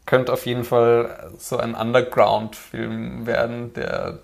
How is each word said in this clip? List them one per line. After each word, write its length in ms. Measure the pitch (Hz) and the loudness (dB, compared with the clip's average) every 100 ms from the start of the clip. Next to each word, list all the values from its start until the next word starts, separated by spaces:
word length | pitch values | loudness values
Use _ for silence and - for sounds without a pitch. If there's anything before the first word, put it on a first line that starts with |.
| - | 0
könnte 280 | 131 123 | 2 2
auf 120 | 127 123 | -2 -2
jeden 180 | 123 | -4
Fall 680 | 117 123 117 120 117 - 80 - | 2 4 6 4 2 -6 -18 -16
so 200 | - 123 | -6 -4
ein 180 | 117 113 | -2 -4
Underground-Film 1500 | 113 127 123 127 107 107 110 - - 117 113 113 113 123 117 | 2 2 4 4 4 4 -2 -12 -12 -8 -8 -6 -8 -8 -2
werden, 460 | 117 120 120 120 | -2 -2 -4 -10
der 460 | - - - - - | -8 -6 -4 -6 -10